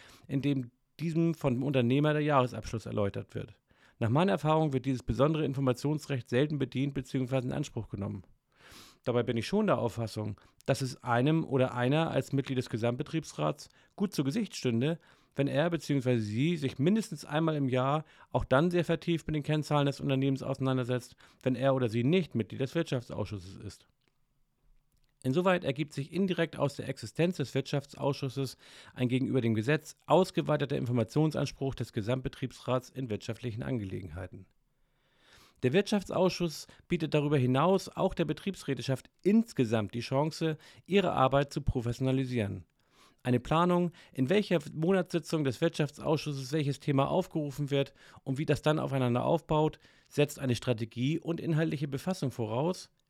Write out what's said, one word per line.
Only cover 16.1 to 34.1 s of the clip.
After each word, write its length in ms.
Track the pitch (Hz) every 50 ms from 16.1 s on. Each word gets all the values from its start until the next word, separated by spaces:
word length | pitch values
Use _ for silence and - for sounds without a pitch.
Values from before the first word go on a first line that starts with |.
| 127 117
sie 360 | 107 104 104 117 143 170 175
sich 220 | 156 139 123 - -
mindestens 440 | 135 180 214 226 - - 165 - -
einmal 320 | - - 160 165 160 156
im 140 | 147 139 127
Jahr 340 | 127 127 127 139 147 156 147 - - - - -
auch 140 | - 123 107
dann 260 | - 131 135 165 180
sehr 120 | 170 175 160
vertieft 440 | - 165 - - 170 170 151 -
mit 80 | - 156
den 80 | 147 123
Kennzahlen 420 | - 151 156 147 - 151 147 139
des 140 | 143 135 -
Unternehmens 420 | - 143 135 135 135 139 135 131
auseinandersetzt, 760 | - 135 139 - 131 131 131 127 123 117 123 123 - - - - - - _ _ -
wenn 120 | 131 131
er 200 | 113 131 135 131
oder 120 | 131 127
sie 160 | 110 107 120 117
nicht 300 | 139 175 190 160 - -
Mitglied 280 | 117 107 - 110 -
des 120 | 139 127 -
Wirtschaftsausschusses 840 | 165 165 - 143 123 117 - - - 107 92 107 98 87 95 92
ist. 280 | - - 98 - - _ _ _ _ _ _ _ _ _ _ _ _ _ _ _ _ _ _ _ _ _ _ _ _ _ _ _ _
Insoweit 440 | - 131 131 175 180 190 180 175 -
ergibt 280 | - 131 143 156 143 -
sich 180 | 143 139 -
indirekt 460 | - 175 202 180 175 - 165 160 -
aus 180 | - 143 139 -
der 140 | - - -
Existenz 480 | 139 - - 107 - - 160 180 180
des 160 | - 135 - -
Wirtschaftsausschusses 1040 | 135 131 - - 143 - - - - 135 139 139 - 147 131 113 135 135 117 - - - - - - - - -
ein 120 | - 127
gegenüber 340 | 117 127 127 131 107 123 131
dem 120 | 113 117 110
Gesetz 440 | 110 107 127 151 156 - - - _ _
ausgeweiteter 680 | - 143 175 190 - - 170 147 151 151 143 143 131 139
Informationsanspruch 1000 | 131 131 117 123 120 110 - - 147 156 156 143 135 143 - - - 139 135 120
des 180 | - 117 - -
Gesamtbetriebsrats 960 | 113 98 110 131 131 - - - - 135 117 - - - 123 127 127 - -
in 220 | - 127 135 117
wirtschaftlichen 500 | 104 98 - - 110 - - 123 104 117
Angelegenheiten. 840 | 135 135 131 117 101 92 101 101 95 76